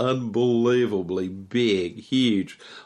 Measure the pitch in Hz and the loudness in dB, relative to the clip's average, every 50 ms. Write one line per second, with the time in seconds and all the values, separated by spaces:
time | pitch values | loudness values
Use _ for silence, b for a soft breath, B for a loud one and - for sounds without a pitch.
0 | 120 127 131 131 123 113 101 117 120 123 120 117 117 120 123 123 123 107 107 95 | -2 0 0 -2 -2 -2 0 2 2 4 4 4 4 4 4 2 2 0 0 -4
1 | 90 85 92 92 92 92 92 95 95 95 - 123 120 113 98 95 87 85 - - | -4 -2 -4 -4 -4 -6 -8 -10 -12 -4 -2 0 2 2 2 2 0 -4 -6 -10
2 | - - 131 131 127 120 107 98 90 - - B B B B B B | -8 -2 0 2 2 2 2 0 -2 -4 -10 B B B B B B